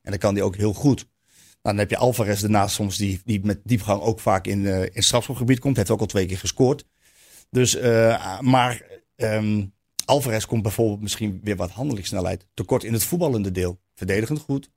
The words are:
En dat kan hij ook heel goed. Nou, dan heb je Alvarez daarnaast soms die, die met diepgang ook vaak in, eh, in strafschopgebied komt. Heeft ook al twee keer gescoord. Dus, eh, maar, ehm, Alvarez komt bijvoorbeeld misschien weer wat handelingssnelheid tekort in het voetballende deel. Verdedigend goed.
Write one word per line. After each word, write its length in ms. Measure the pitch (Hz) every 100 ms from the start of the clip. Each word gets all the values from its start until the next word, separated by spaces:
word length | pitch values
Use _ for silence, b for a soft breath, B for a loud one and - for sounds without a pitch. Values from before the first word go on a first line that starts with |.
En 100 | -
dat 80 | 98
kan 140 | 104
hij 100 | 101
ook 120 | 101 95
heel 180 | 107
goed. 240 | 98 143 123
Nou, 760 | - _ _ _ _ _ - 101
dan 20 |
heb 120 | 104
je 80 | -
Alvarez 440 | 123 120 104 101
daarnaast 340 | 104 104 98 -
soms 220 | 101 95
die, 240 | 101 92 -
die 200 | 104 101
met 140 | 98
diepgang 380 | 110 117 101 101
ook 180 | 113 110
vaak 280 | 113 95 90
in, 200 | 101 98
eh, 280 | 92 92 -
in 80 |
strafschopgebied 560 | - 123 - 127 120 127
komt. 180 | 143 117
Heeft 120 | 95
ook 100 | 107
al 60 | 107
twee 200 | 101 90
keer 120 | 92
gescoord. 480 | - - 127 147 - b b b b b b
Dus, 260 | 127 123 120
eh, 640 | 123 113 113 110 95 95
maar, 460 | 131 131 123 113 - 95 _ _
ehm, 500 | 113 107 107 107 98 _ _ - -
Alvarez 400 | 139 127 110 -
komt 160 | 117
bijvoorbeeld 400 | 104 107 113 104
misschien 380 | 104 - 107 92
weer 120 | 104 95
wat 160 | 92
handelingssnelheid 760 | 95 143 110 87 101 90 92 _
tekort 300 | - 98 123
in 100 | 110
het 100 | 113
voetballende 480 | - 175 165 117 98
deel. 280 | 92 90 90 _
Verdedigend 460 | _ 95 98 113 151
goed. 320 | - 139 -